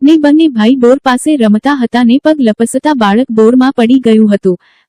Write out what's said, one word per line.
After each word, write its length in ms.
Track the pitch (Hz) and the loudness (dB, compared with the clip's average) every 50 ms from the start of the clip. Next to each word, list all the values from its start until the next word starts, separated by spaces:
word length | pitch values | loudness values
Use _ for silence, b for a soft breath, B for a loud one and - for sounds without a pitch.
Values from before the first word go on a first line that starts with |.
ને 160 | 269 294 330 | 0 0 2
બંને 300 | 311 294 294 294 311 330 | 2 2 2 2 2 0
ભાઈ 280 | 302 240 214 214 233 277 | 0 0 0 0 0 0
બોર 220 | 262 240 240 269 | 2 2 0 0
પાસે 340 | 285 - 269 247 254 - 311 302 | 0 0 -4 -4 -2 -2 -4 -2
રમતા 380 | 262 220 208 208 214 - 277 285 | 0 0 0 0 0 -2 -4 -2
હતા 280 | 262 233 - - 240 247 | -2 -4 -4 -2 -2 0
ને 140 | 226 247 285 - | 0 0 0 0
પગ 220 | 311 311 294 247 | -2 0 0 -2
લપસતા 460 | 214 214 - 233 - - 262 - 302 302 | -2 -2 -2 -6 -4 -4 -4 -2 -2 -2
બાળક 380 | 247 214 196 202 240 269 - | 0 0 0 0 -2 -2 -2
બોરમાં 420 | 220 214 220 226 254 254 254 269 - | 0 2 2 2 2 2 0 0 0
પડી 200 | 254 226 233 262 262 | -2 0 0 0 0
ગયું 360 | - 226 220 220 220 208 202 | 0 0 2 2 2 0 0
હતું 220 | 196 - 190 180 - _ _ _ _ _ | -2 -2 -4 -4 -4 _ _ _ _ _